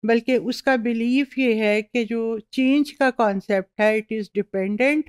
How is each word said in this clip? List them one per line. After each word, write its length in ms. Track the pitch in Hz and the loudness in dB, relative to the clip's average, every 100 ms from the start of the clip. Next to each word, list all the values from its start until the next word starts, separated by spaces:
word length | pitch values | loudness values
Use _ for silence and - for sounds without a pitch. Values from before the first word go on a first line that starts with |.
| 214 | 2
बल्कि 320 | 233 233 254 | 0 2 -2
उसका 400 | 185 254 - 262 | -2 -4 0 0
बिलीफ 600 | 226 226 233 262 277 - | 0 -2 0 0 0 0
ये 160 | 254 | 0
है 280 | 220 214 208 | 2 2 0
कि 240 | 208 247 226 | -2 -4 -2
जो 340 | 233 226 226 | -4 -4 -6
चेंज 520 | - - 262 285 285 | -8 -2 2 2 0
का 180 | - 269 | 0 -2
कॉन्सेप्ट 720 | 254 220 196 - 202 190 - | 2 0 0 -2 -2 -2 0
है, 200 | 214 220 | 2 2
it 200 | 214 220 | -2 -8
is 80 | 202 - | -6 -6
dependent 680 | 202 196 190 208 262 302 | -4 -4 -4 0 0 0